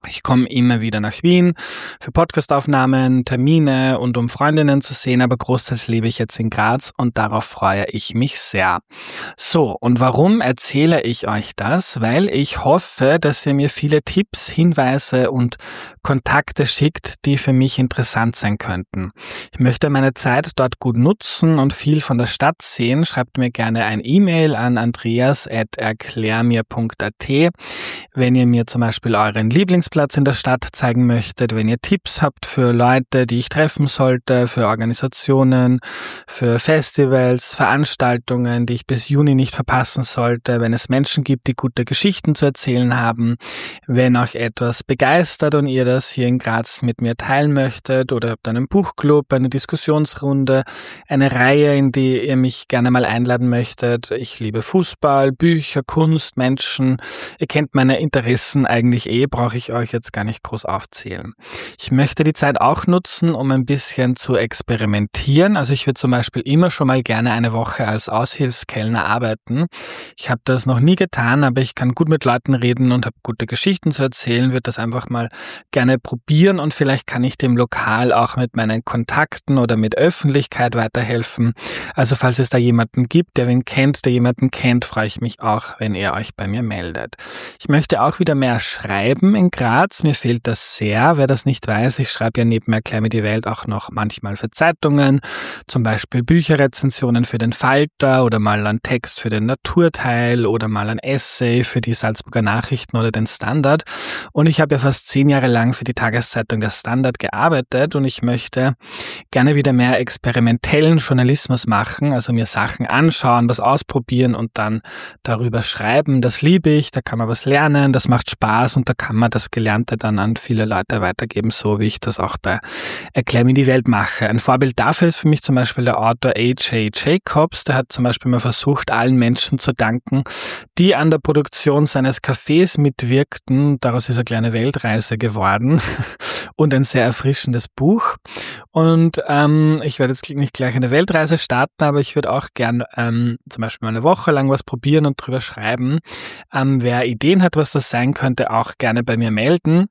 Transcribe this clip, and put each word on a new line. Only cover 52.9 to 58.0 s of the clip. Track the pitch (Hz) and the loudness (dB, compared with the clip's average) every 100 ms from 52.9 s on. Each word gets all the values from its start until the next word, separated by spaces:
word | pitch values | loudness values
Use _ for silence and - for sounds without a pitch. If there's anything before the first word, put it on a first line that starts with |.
| 123 123 | 2 2
einladen | 120 123 123 123 | 0 0 0 2
möchtet. | 120 117 - 120 120 - | 0 -2 -4 -2 -2 -4
Ich | 117 120 - | -8 -8 -8
liebe | 110 110 | -4 -4
Fußball, | - 190 175 - 151 139 135 | 0 0 0 0 2 4 2
Bücher, | 131 170 165 147 147 135 | 2 2 2 0 -4 -2
Kunst, | 160 160 160 - - | 0 2 2 -2 -2
Menschen. | 127 135 - - 131 127 - - - - | 0 0 -4 0 0 0 -4 -12 -12 -8
Ihr | 156 | -2
kennt | 151 147 139 | -2 0 2
meine | 131 | 2
Interessen | 135 | 2